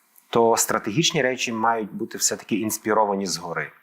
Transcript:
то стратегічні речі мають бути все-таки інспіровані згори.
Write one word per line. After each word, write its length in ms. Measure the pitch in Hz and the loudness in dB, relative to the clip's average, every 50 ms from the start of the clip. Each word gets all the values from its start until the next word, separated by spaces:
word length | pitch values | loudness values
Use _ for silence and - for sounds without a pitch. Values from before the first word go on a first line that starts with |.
| _ _ _ - _ - | _ _ _ -20 _ -2
то 280 | - 120 117 113 113 - | 2 4 6 6 6 4
стратегічні 640 | - - 104 110 - 117 101 143 170 - - 160 | 2 0 0 -2 -2 -2 -2 0 0 2 2 2
речі 300 | 131 127 131 123 - 123 | 0 0 0 -2 -4 -4
мають 420 | 113 110 110 113 117 113 107 92 87 | -4 0 0 0 0 0 -2 -6 -6
бути 240 | 104 113 107 - 98 | -8 -8 -8 -6 -4
все-таки 380 | - - 110 98 - - 120 | -2 -2 -2 -4 -4 -4 -2
інспіровані 680 | 98 110 107 110 - - 110 107 110 107 104 101 98 98 | -2 0 -2 -4 -4 -2 0 2 2 4 2 2 -2 -2
згори. 460 | 90 80 82 85 85 82 80 73 - - _ | -4 -4 -6 -6 -8 -6 -6 -8 -8 -10 _